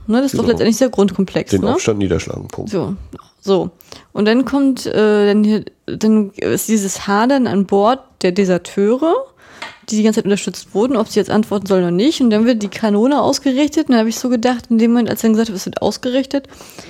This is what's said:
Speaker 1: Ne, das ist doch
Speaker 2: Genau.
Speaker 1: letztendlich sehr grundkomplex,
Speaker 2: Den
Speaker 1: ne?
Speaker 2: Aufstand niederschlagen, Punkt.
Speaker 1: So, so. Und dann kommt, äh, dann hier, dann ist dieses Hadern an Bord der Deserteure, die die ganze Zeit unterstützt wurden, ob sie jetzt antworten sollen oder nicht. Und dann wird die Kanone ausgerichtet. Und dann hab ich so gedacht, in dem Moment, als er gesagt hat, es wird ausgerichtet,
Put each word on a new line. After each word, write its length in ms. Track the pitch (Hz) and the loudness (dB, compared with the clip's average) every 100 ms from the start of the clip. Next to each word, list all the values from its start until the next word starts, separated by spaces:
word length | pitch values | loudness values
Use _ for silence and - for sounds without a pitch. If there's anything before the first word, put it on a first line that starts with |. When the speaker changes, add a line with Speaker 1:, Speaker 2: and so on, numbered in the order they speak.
| - | -2
Speaker 1:
Ne, 120 | 226 | 0
das 80 | 277 | 0
ist 80 | |
doch 60 | 247 | 0
Speaker 2:
Genau. 80 | 226 | 0
Speaker 1:
letztendlich 240 | 226 208 220 | 0 0 2
sehr 140 | 262 | 0
grundkomplex, 600 | 226 196 180 190 - - | 2 0 0 -4 -4 -2
Speaker 2:
Den 120 | 98 | 0
Speaker 1:
ne? 120 | 202 | 0
Speaker 2:
Aufstand 240 | 311 - 104 | 0 0 0
niederschlagen, 480 | 98 82 - - 98 | 0 -2 -4 -10 -10
Punkt. 240 | - - | -12 -6
Speaker 1:
So, 240 | 202 139 190 - - - _ | -4 -4 -8 -12 -20 -20 _
so. 300 | 196 185 180 - _ - - | -2 0 -2 -8 _ -20 -12
Und 140 | - 208 | -2 2
dann 180 | 233 | 2
kommt, 420 | 247 277 277 247 - | 2 0 0 0 -2
äh, 400 | - 214 208 202 | 0 2 4 4
dann 160 | 208 | 4
hier, 220 | 208 214 - - - | 2 0 -2 -14 -12
dann 440 | - 214 220 202 - | -2 2 2 0 -4
ist 320 | 92 147 - | -2 -2 0
dieses 400 | 220 196 - - | -2 -2 -6 -2
Hadern 400 | 202 240 277 233 | 2 2 2 2
an 180 | 190 185 | 0 0
Bord 320 | 202 208 262 - - | 2 2 0 -4 -4
der 80 | 185 | -2
Deserteure, 840 | 180 190 175 - - 202 254 320 453 539 _ - - - - - | 0 0 0 -2 -2 0 2 0 0 -4 _ -20 -18 -18 -18 -6
die 60 | 214 | 0
die 60 | |
ganze 140 | 220 220 | 2 2
Zeit 60 | 196 | 0
unterstützt 460 | 202 - - - | -2 -2 -10 -6
wurden, 240 | 190 247 247 | -2 0 0
ob 120 | 226 | 0
sie 100 | - | -2
jetzt 120 | 190 | 0
antworten 360 | 214 214 202 196 | 0 0 -2 0
sollen 160 | 185 | 0
oder 80 | 175 | 2
nicht. 300 | 175 262 - | 2 0 2
Und 100 | 247 | 2
dann 140 | 214 233 | 2 2
wird 160 | 233 | 0
die 60 | 202 | -2
Kanone 520 | - 220 208 247 285 | -4 0 2 2 2
ausgerichtet. 680 | 226 277 277 254 294 320 302 | 0 0 0 0 0 0 0
Und 40 | |
dann 60 | 240 | 2
hab 40 | 226 | 0
ich 100 | 226 | -2
so 80 | 254 | -2
gedacht, 380 | 247 247 247 - | 0 0 -2 -2
in 80 | 226 | 2
dem 140 | 233 | 2
Moment, 180 | 240 214 | 2 0
als 140 | 208 | 0
er 60 | 226 | 2
gesagt 180 | 220 226 | 2 0
hat, 80 | 190 | -4
es 100 | - | -8
wird 160 | - | -4
ausgerichtet, 680 | 190 214 254 254 269 277 - - - - | -4 -2 -2 -2 -2 -4 -6 -14 -20 -20